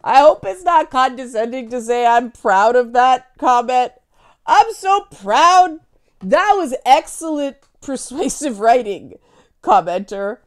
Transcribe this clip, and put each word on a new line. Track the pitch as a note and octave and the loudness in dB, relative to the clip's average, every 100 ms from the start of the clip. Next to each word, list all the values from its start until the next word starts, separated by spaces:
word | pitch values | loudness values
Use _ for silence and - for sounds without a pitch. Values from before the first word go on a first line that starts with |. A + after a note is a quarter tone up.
I | - C4 | 2 4
hope | D4 - | 4 2
it's | F#4+ F#4 | -8 -6
not | F4+ E4 D#4+ | 0 0 0
condescending | C4 C4 B3 B3 A3 A#3 C4 A3+ | -2 -2 -4 -10 -6 -6 -8 -8
to | B3 | -10
say | A3 A#3+ | -4 0
I'm | A#3 A#3 B3 | 2 2 -2
proud | - A3+ F#3+ A3 B3 | -6 0 2 2 2
of | A#3 | 0
that | A#3+ B3+ B3+ _ _ | 0 2 0 _ _
comment. | C4+ B3 A#3+ B3+ B3 _ _ _ _ _ | 0 0 0 -2 -2 _ _ _ _ _
I'm | - F#4 A4+ | 0 2 2
so | G#4 F#4+ G4 G4+ | -2 -2 -2 -2
proud. | - G3 A3+ E4 F#4 F#4 D#4 _ _ _ _ | -14 -2 2 4 4 2 -2 _ _ _ _
That | F#3+ C#4 G4+ G4+ | -2 0 2 0
was | D4+ B3 | -2 -6
excellent | B3 C#4+ - - D#4+ D4 C#4 - _ _ | 2 2 2 -12 -8 -6 -6 -10 _ _
persuasive | - C4 - C4 C4+ - C#4+ G3+ | -10 -10 -10 -8 -6 -6 -8 0
writing, | A3+ B3+ G#3 F3 - - _ _ _ _ | 2 2 0 -10 -14 -20 _ _ _ _
commenter. | - G3+ E3+ F#3 G3+ G3 G3 B3 | 0 0 2 -8 -8 -8 -8 -10